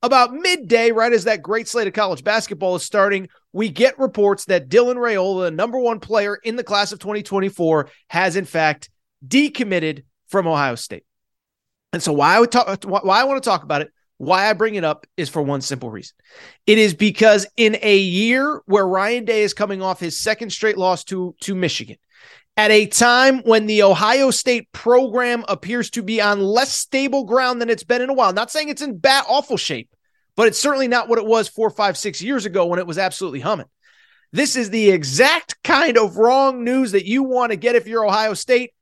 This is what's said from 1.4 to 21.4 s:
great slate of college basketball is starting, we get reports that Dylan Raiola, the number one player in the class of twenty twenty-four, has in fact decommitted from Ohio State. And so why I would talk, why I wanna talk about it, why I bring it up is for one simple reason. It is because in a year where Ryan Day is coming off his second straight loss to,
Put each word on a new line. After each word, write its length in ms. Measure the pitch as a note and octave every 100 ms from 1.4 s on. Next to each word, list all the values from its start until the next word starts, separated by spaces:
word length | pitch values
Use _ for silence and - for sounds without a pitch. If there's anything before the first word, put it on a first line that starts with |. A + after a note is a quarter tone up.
great 280 | D3+ A3 A3+
slate 180 | A#3+ A#3
of 60 |
college 320 | G#3 G3+ D#3 D3
basketball 500 | A3 - F3 F#3 F3+
is 80 |
starting, 460 | - G#3 G3 G3 F#3 _ _
we 160 | F3+ G#3+
get 280 | C#3 B3+ C4+
reports 460 | C4 - G3+ G3+ -
that 220 | F#3 C3+
Dylan 300 | G3 A#3+ B3
Raiola, 480 | A#3+ G#3 F#3 F#3+ F3+
the 60 |
number 280 | D#3 A3 B3+
one 220 | A#3+ A3+
player 340 | - A3 G3+ G3+
in 220 | A3+ A#3
the 60 |
class 280 | A#3 G3+ G3+
of 80 | F#3+
twenty 240 | F#3+ G#3
twenty-four, 680 | G3+ G3 G3 G3 E3 D#3+ C#3 _ _
has 260 | E3+ F#3 E3+
in 80 |
fact 460 | F3 E3 D#3 D3+ - _ _ _ C3+
decommitted 760 | A#3+ D4 D4 A3+ F#3 D#3 C#3 _ _ _
from 180 | G3 E3+
Ohio 300 | D#3 C#3+ A#2
State. 300 | - F2+ _ _ _ _ _ _ _ _ _
And 100 | F3
so 80 | F3
why 240 | D3 C#3+ G3
I 60 |
would 100 | A#3
talk, 320 | B3 A#3+ G3
why 380 | G3 G3 G3 G3
I 20 |
wanna 160 | C4+ C4+
talk 240 | C4 F#3
about 180 | C#3+ D3
it, 120 | D3+ _ _ _
why 320 | C3 F#3 G3+
I 40 |
bring 220 | G#3 A3 G#3
it 80 |
up 240 | E3 D3+ - -
is 140 | D3
for 120 | E3
one 200 | C#3+ C#3+
simple 280 | C3+ C3+ B2
reason. 280 | G#2+ - _ _ - - _ -
It 120 | G#3+
is 140 | G#3+
because 540 | D#3+ G#3 - A3 G#3 G3 -
in 220 | A3 G#3
a 160 | A3 G3+
year 640 | F#3+ F3+ A3+ B3+ C#4 D4+ -
where 200 | G3+ F#3+
Ryan 380 | F#3 G3+ A#3+
Day 200 | A3 A3
is 100 | G#3
coming 280 | - G#3 G3
off 200 | F#3+ F#3
his 180 | F3 -
second 300 | - G#3+ A3+
straight 280 | - G#3+ G#3
loss 280 | F#3 F3+ -
to, 280 | F#3+ F3+ -